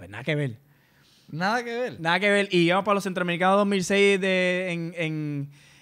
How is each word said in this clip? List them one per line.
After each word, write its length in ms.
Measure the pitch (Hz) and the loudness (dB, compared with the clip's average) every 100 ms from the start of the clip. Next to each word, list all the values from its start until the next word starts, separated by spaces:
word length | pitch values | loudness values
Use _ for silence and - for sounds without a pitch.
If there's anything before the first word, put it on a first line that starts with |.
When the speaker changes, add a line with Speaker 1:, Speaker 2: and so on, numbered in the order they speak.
| 101 | -12
Speaker 1:
nada 160 | 104 | -8
que 100 | 135 | -2
ver. 240 | 147 139 110 _ _ _ _ _ _ - | -2 -2 -6 _ _ _ _ _ _ -12
Speaker 2:
Nada 320 | 151 190 240 | -4 -2 -2
que 120 | 240 233 | -4 -6
ver. 220 | 247 135 | -6 -4
Speaker 1:
Nada 180 | 165 185 | -2 0
que 100 | 202 | 2
ver. 180 | 202 196 | 2 4
Y 80 | 180 | 4
íbamos 220 | 170 190 | 4 2
para 100 | 202 202 | 2 0
los 80 | |
Centroamericanos 520 | 190 185 175 170 185 202 | -2 -4 -2 0 2 4
dos 100 | 202 | 2
mil 160 | 196 | 0
seis 360 | 175 196 202 196 | 2 4 4 4
de, 480 | 190 185 180 180 185 | 2 0 0 0 -2
en, 220 | 170 165 175 | -4 -6 -6
en, 540 | 160 156 151 143 143 - - _ | -4 -4 -4 -6 -8 -12 -20 _